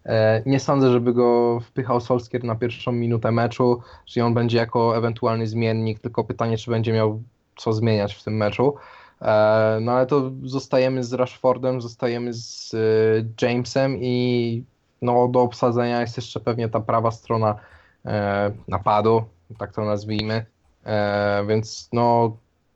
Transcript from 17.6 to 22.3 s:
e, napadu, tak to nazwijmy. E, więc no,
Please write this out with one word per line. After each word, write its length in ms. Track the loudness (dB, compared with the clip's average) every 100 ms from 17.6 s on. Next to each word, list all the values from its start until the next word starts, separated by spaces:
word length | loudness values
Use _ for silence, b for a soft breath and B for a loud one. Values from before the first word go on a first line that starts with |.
| B B B B -6
e, 440 | -4 -2 0 -2 -4 -6
napadu, 540 | -4 0 2 4 2 0 _ -20 -12
tak 140 | -10
to 100 | -6
nazwijmy. 600 | -4 -4 -4 -4 -2 -4 -6 _ _ _
E, 600 | -4 -2 0 0 0 0 0
więc 400 | -2 -2 -10 -6
no, 440 | 0 2 4 2